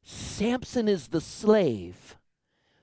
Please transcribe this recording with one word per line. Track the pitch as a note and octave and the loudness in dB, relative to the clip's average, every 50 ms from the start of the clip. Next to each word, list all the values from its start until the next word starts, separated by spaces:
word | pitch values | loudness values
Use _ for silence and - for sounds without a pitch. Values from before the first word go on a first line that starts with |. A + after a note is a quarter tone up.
| _ | _
Samson | - - - - - - - G3+ A3+ A#3+ B3+ - - - B3 A3+ G#3+ | -14 -12 -10 -8 -8 -4 -2 -2 0 0 -2 -4 -4 -2 0 2 2
is | G3+ F3+ B2 - | 2 0 -2 -2
the | - E3 | -4 -4
slave | - - - - - G#3 G#3+ A3 F#3+ D3 A#2 G2+ F2 E2+ F#2 - - - - - _ _ _ _ _ _ _ _ _ _ _ _ | -4 -4 -10 -2 4 4 6 6 6 4 0 -2 -6 -10 -14 -18 -20 -20 -20 -20 _ _ _ _ _ _ _ _ _ _ _ _